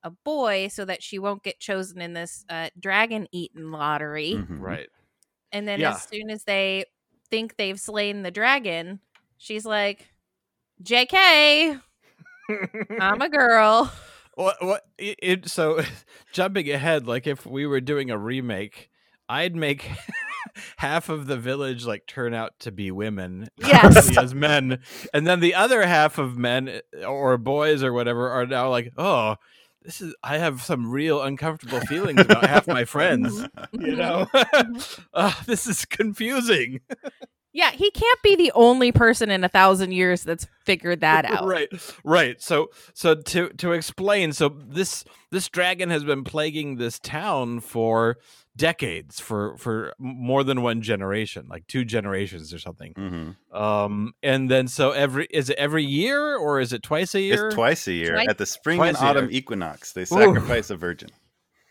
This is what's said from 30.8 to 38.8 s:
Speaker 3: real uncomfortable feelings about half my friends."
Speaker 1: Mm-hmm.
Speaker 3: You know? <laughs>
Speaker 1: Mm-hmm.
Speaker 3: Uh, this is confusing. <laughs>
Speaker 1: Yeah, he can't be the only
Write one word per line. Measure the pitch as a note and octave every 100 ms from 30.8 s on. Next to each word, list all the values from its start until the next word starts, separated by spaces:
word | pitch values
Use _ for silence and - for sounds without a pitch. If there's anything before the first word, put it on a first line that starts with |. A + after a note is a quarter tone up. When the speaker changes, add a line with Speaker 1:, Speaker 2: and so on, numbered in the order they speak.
| A2+
Speaker 3:
real | C3+ D#3 D3
uncomfortable | C3+ C#3 D#3 D#3 A#2+ B2
feelings | A#2 D3+ F#3+ D#3
about | E3+ G#3+ -
half | C#3+ -
my | D#3+
friends." | A#2+ D3 E3+ C#3+ G#2+ G#2
Speaker 1:
Mm-hmm. | - - - A#3+
Speaker 3:
You | - -
know? | E3+ E3+ G3
<laughs> | C4
Speaker 1:
Mm-hmm. | B3 D4 A#3+ A#3+ - - -
Speaker 3:
Uh, | - F#3+ - -
this | A#3 -
is | G3 -
confusing. | - A3 G3+ A3+ C4+ A#3+ F#3+ A#2+ C3 _
<laughs> | C4 D4 _ C#4 _ _
Speaker 1:
Yeah, | D4 E4+
he | B3 G4+
can't | - A4+ B4
be | G#4+ G4
the | E4+
only | - A#3 B3+